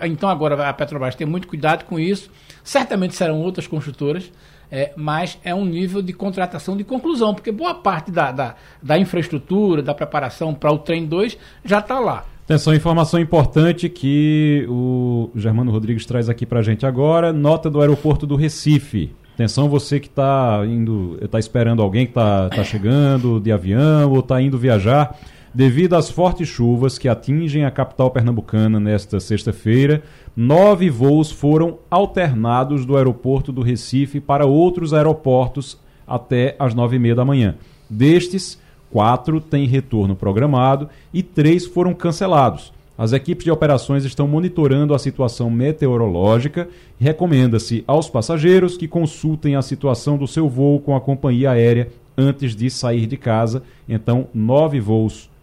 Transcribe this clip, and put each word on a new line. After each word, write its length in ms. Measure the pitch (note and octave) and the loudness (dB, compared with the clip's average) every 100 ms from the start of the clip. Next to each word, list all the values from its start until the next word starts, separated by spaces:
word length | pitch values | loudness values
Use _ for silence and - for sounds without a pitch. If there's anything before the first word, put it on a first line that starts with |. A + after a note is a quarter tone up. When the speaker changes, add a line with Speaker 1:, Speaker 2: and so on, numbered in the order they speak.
Speaker 1:
então 260 | E3+ D#3 G3 | -8 -4 -2
agora 400 | D#3+ D3+ C#3+ C#3+ | -2 -2 -2 -4
a 40 | |
Petrobras 420 | C3+ C#3+ D3 B2+ | -4 -8 -6 -8
tem 120 | - D#3 | -6 -6
muito 220 | F3 F#3 | -6 -8
cuidado 360 | D#3 D#3 - | -4 -2 -2
com 140 | - E3 | -4 -6
isso. 300 | E3+ G3+ - _ - - | -4 -4 -8 _ -20 -20
Certamente 520 | - C4+ B3+ G#3 F3+ | -4 -4 -2 -4 -4
serão 260 | - E3+ D#3 | -4 -4 -2
outras 280 | F3 F3+ - | -4 -8 -8
construtoras, 640 | D#3 C#3+ - C#3+ E3+ F#3 - - - - | -8 -10 -8 -6 -6 -8 -20 -20 -20 -12
é, 220 | C3+ D3 D#3+ | -8 -8 -6
mas 420 | D3+ D#3 F3+ - | -6 -4 -6 -10
é 100 | F3+ | -8
um 100 | F3+ | -4
nível 380 | F#3+ E3 F#3 G3 | -4 -4 -4 -6
de 100 | F#3 | -8
contratação 640 | F3+ G3 F#3+ F3+ - - G3 | -8 -8 -6 -6 -8 -8 -8
de 60 | |
conclusão, 520 | G3+ C4 E4 C4+ G#3+ | -6 -6 -4 -2 -2
porque 180 | G3 A#3 | -2 -6
boa 220 | G#3+ F4 | -6 -6
parte 360 | E4+ G3+ E3 F#3+ | -4 -4 -4 -4
da, 200 | E3+ C#3 | -2 -2
da, 220 | C3 B2 - - - | -2 -8 -10 -20 -10
da 160 | C3+ D#3+ | 0 0
infraestrutura, 840 | F#3 F3 D3+ D3 - F#3+ G#3 D#3 | 0 -2 -4 -6 -4 0 0 0
da 140 | C3+ | -2
preparação 580 | D3 D3 D3 B2+ - D#3+ | -6 -4 -6 -6 -6 -6
pra 180 | C#3+ D3+ | -2 0
o 60 | D3 | 0
Trem 280 | D#3+ E3+ D#3+ | -2 -4 -4
dois 320 | E3+ A3 - - - | -2 -4 -6 -20 -12
já 160 | - G#3 | -2 -2
tá 200 | G#3 C4 | 0 -4
lá. 240 | G#3 A#2+ - - | -2 -4 -10 -10
Speaker 2:
Atenção, 300 | - D3+ D#3+ | -2 0 2
informação 460 | D#3 E3 E3 D#3 E3+ | 2 2 0 2 0
importante 680 | D#3+ E3 C3+ D#3 E3 E3+ E3+ | 2 2 2 4 2 2 -4
que 800 | - C3+ D3 D3+ D3+ D3+ D3 A2+ | -4 0 2 2 2 2 0 -2
o 640 | B2 B2+ B2+ B2 A#2+ A2+ A2 | -4 -2 -2 0 -2 -4 -4
Germano 340 | A2 A2 B2 | -2 0 0
Rodrigues 340 | A2 A2 A2+ | -2 -2 -4
traz 240 | - B2 A2+ | -4 -4 -2
aqui 180 | A2+ A#2 | -4 -2
pra 160 | B2 | 0
gente 220 | G#2+ G#2+ | 0 0
agora. 480 | C3+ B2+ D3 E3 E3+ | -2 0 2 2 2
Nota 380 | D#3 C#3+ D#3+ D#3+ | 2 2 2 0
do 100 | D3 | 2
aeroporto 460 | D3 C#3+ D3+ C#3+ D3 | 2 2 0 0 0
do 100 | C#3+ | -2
Recife. 760 | D#3 - D3+ D3 - G#2 C#2+ - _ | -2 -2 2 2 0 -6 -6 -10 _
Atenção, 340 | - A2 - C#3+ | -4 -2 0 0
você 320 | C#3+ C#3+ C#3+ | 0 0 -4
que 80 | - | -4
tá 540 | - C3+ C3+ B2 G#2 G#2+ | -2 0 2 0 0 -2
indo, 500 | A#2 A2+ G#2+ F2+ E2 G2+ | -2 -2 -2 -6 -8 -6
tá 80 | A2+ | -4
esperando 420 | G#2+ B2 A#2 A#2 | -2 0 2 2
alguém 260 | G2+ G#2+ B2 | 0 0 -2
que 60 | |
tá, 360 | A#2+ G#2+ G2 F#2 | 0 2 2 0
tá 160 | G#2+ | -2
chegando 760 | F#2+ G#2+ G#2 C#3 C#3+ C3 A#2+ A2+ | -4 -2 0 2 2 2 0 0
de 140 | A2 | 0
avião 580 | G#2+ F#2 A2+ D3+ D3+ C#3+ | 0 0 2 4 4 4
ou 100 | C3 | 2
tá 200 | B2+ B2+ | 2 0
indo 160 | C#3 C3 | 0 0
viajar. 580 | C3 G#2+ G2+ C#3+ C#3 - - - - | 2 2 4 2 2 -4 -20 -20 -6
Devido 440 | B2 C3+ B2+ F3+ E3+ | 2 4 4 2 2
às 140 | D#3 | 0
fortes 360 | - F3+ F3 D#3 | 0 0 0 -4
chuvas 520 | - A#2 A#2+ C3 - | -2 0 2 0 -2
que 100 | B2+ | -2
atingem 560 | A2 - D3+ E3 D3 | -2 -2 -2 -2 -2
a 60 | C#3 | -2
capital 400 | C#3 B2+ - B2+ | -2 -4 0 0
pernambucana 680 | B2+ A#2 A#2 - A2 A2 G#2+ | 2 0 -2 -2 0 2 2
nesta 400 | G#2 G#2 - G2 | 0 -2 -2 -6
sexta-feira, 840 | - G#2+ A#2+ - A2 A#2+ C#3+ D3+ - - - - | -4 -4 -4 -4 0 2 4 0 -4 -20 -12 -2
nove 520 | A#2+ D#3+ G#3 F#3 F3+ | 2 6 6 4 2
voos 420 | A2+ C#3 D3+ D#3 | 2 4 4 2
foram 460 | - C#3+ D#3 E3+ D#3+ - | 0 2 2 2 -4 -2
alternados 920 | F3 G3 F#3+ E3+ A#2 A2+ B2 C3+ C#3+ | 0 0 0 0 0 0 0 0 -2
do 120 | B2+ C#3 | 0 2
aeroporto 540 | C3 A#2+ B2+ C3+ C3+ | 2 0 -2 -2 -2
do 120 | C3 | -4
Recife 580 | B2 A#2 - C3+ C#3 C#3+ | -2 -4 -2 -2 -2 -4
para 260 | - C#3+ C#3 | -2 2 4
outros 460 | D3+ F3+ F3 D#3+ | 4 4 0 0
aeroportos 840 | D3+ D3+ D3+ C3 B2+ B2+ C#3 C3+ - - _ - | 2 2 2 2 2 0 -4 -12 -16 -20 _ -8
até 480 | B2 - B2 C3+ - | -8 -2 0 0 0
às 160 | C3 | -2
nove 220 | A#2 A#2+ B2+ | 0 0 2
e 20 | |
meia 160 | A#2 | 2
da 100 | A#2+ | 2
manhã. 320 | C3 C#3 G#2 D#2+ - - - | 2 2 2 -2 -12 -20 -8
Destes, 720 | G#2+ C#3 F3 F3 F#3+ - - - - - | 2 4 4 2 -6 -8 -16 -20 -20 -4
quatro 500 | A2 G#2+ B2+ - D#3 | 2 2 2 0 -4
têm 260 | - C#3+ C3+ | -2 -2 2
retorno 480 | C3 C3 A2 G2 | 0 0 0 0
programado 760 | F#2+ G2 G2+ D3 B2+ B2+ C#3+ D3+ - - | 0 0 0 2 2 2 2 -4 -16 -10
e 80 | F3 | -6
três 440 | - - D3+ F3+ F3 | -4 2 4 2 0
foram 280 | F3+ F3+ | -2 0
cancelados. 800 | F3+ E3+ D#3 F#3+ D#3 B2 - - - _ - | 0 -4 -2 2 4 4 0 -12 -20 _ -6
As 160 | A2+ | -2
equipes 300 | C3+ - F3 | -2 -2 -4
de 60 | E3 | 0
operações 540 | D#3 D3+ C3+ - C#3 | 2 2 2 0 -2
estão 240 | C3+ - C#3+ | -2 -2 0
monitorando 640 | D3+ F3+ F3 C#3+ C3+ D3 | 0 0 0 2 2 2
a 40 | C#3+ | 0
situação 520 | C3+ - B2 - A#2 | -2 -2 -4 -2 -2
meteorológica 1200 | A#2 C#3 D#3 C3+ A#2+ A2 E2+ G2+ A#2 D3 F3 F3 - - - | 0 -2 0 0 0 0 2 2 2 0 -6 -10 -12 -16 -2
e 40 | |
recomenda-se 800 | C#3+ D#3 F3 C3+ B2+ A2+ - A#2 - | -2 0 2 4 4 2 -2 -4 0
aos 220 | D3+ - | 0 0
passageiros 680 | A#2+ G#2+ E3 F3 F#3 F3+ F3+ | -4 -2 0 4 4 4 -2
que 100 | D#3 | -4
consultem 720 | E3+ D#3 - E3 D#3 D3 C#3 | -2 -2 -2 -4 -2 0 -2
a 60 | |
situação 560 | C3 C#3+ C#3 A#2+ C#3+ C#3+ | -2 -2 -2 -2 0 -2
do 80 | C#3 | -2
seu 200 | D#3+ D#3 | -2 -2
voo 320 | B2 C#3+ C#3+ | 2 2 2
com 160 | C#3+ | 0
a 60 | C3+ | -2
companhia 520 | C#3+ C3+ C#3 B2 C3+ | -2 -2 0 0 2
aérea 360 | A#2+ A#2 A#2+ A#2+ - _ - | 4 4 2 -2 -10 _ 0
antes 380 | C3+ C#3 C3 | 0 0 -4
de 140 | G#2 B2+ | -4 -4
sair 380 | - B2 A#2+ A2 | -4 -2 -2 -2
de 100 | - | -4
casa. 460 | A#2+ A2 A#2 B2+ - - - | -2 0 0 -4 -10 -16 -6
Então, 400 | A2 A#2+ B2 C3 | -4 0 -2 -2
nove 440 | A2 A2 C#3 D#3 C#3+ | -2 2 2 2 0
voos 500 | G#2 A2 A2 - - _ | 0 0 0 -4 -20 _